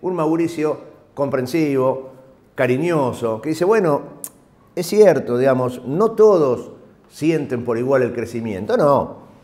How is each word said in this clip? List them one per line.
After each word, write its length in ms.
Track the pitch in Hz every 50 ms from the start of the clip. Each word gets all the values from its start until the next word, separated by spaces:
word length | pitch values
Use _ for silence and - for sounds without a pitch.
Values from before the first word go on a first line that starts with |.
un 120 | - 180 180
Mauricio 640 | 170 156 156 160 165 170 160 165 147 151 151 135 - - - - - _ _ -
comprensivo, 960 | - 143 135 135 135 127 127 - 165 156 147 139 131 127 131 131 131 - - - - - - - _ _ _ -
cariñoso, 880 | - 131 127 127 135 165 175 170 151 135 120 - - 117 113 110 110
que 80 | - 156
dice, 160 | 156 160 175
"Bueno, 360 | 190 226 220 185 160 143 - - - - - - - _ _ _ _ _ _ _ _ -
es 100 | 165 170
cierto, 540 | - 202 214 214 190 160 - - 117 120 123
digamos, 440 | 131 135 131 127 127 123 123 - -
no 240 | 117 143 175 220 220
todos 640 | 226 - 214 214 202 175 147 131 120 117 - - - - - - _ _ _
sienten 580 | _ - - 147 160 165 151 139 127 147 135 123
por 140 | 123 113 117
igual 240 | 127 127 139 131 127
el 100 | 110 -
crecimiento". 640 | 117 110 107 120 117 113 113 101 92 101 - 233
No, 440 | 240 165 143 139 117 87 76 - - - - - -